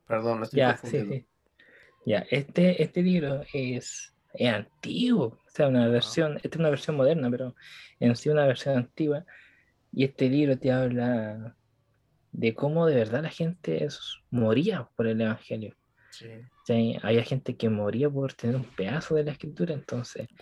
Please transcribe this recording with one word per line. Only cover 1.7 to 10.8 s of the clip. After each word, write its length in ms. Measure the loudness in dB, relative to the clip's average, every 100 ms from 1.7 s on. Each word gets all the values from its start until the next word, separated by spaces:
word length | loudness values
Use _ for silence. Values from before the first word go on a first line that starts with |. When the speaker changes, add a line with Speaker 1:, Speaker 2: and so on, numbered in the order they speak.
| -20 _ _ -2
Speaker 2:
Ya, 140 | -2 0
este, 540 | -2 0 4 4 4
este 180 | 0 2
libro 400 | 2 2 0 -4 -6
es, 600 | -6 -4 -6 -8 -14 -18 _ _
es 200 | -2 0
antiguo, 840 | 0 -6 _ -8 -2 2 2 0 -6
o 60 | _
sea, 200 | 0 2
una 160 | 4 4
Speaker 1:
Wow. 80 |
Speaker 2:
versión, 420 | 4 2 0 0 -2
esta 120 | -6
es 60 | 0
una 120 | 2
versión 280 | 0 -2 2
moderna, 340 | 4 4 0
pero 240 | -2 -6 -10 -20 -20 -20 0
en 160 | 2 2
sí 140 | 2
una 160 | 4 4
versión 320 | 2 0 0
antigua. 480 | -2 -2 -2 -2 -6 -20 -20 _ _ _ _
Y 120 | -2
este 260 | -2 2 2
libro 300 | 4 2 2
te 120 | 2
habla 840 | 2